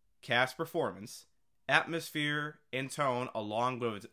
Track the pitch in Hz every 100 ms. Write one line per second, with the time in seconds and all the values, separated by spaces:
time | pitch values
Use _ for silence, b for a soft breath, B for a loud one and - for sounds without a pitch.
0 | _ _ - 120 127 - 160 175 131 92
1 | 107 - - _ _ _ - 143 160 165
2 | 160 156 147 147 147 151 _ 127 135 -
3 | 143 123 127 - 104 107 123 127 120 104
4 | 104